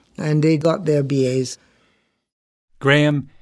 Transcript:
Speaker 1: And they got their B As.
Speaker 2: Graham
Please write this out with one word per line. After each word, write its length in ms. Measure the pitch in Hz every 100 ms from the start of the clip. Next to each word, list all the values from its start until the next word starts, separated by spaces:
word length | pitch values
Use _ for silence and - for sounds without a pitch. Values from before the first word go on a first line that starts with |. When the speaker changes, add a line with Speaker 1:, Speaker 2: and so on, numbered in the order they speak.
| _ -
Speaker 1:
And 260 | 160 151
they 140 | 160 156
got 260 | 160 180
their 180 | 160 147
B 240 | 139 139 127
As. 320 | 131 127 - _ _ _ _ _ _ _ _ _ _ _ _
Speaker 2:
Graham 520 | 135 147 147 147 135 -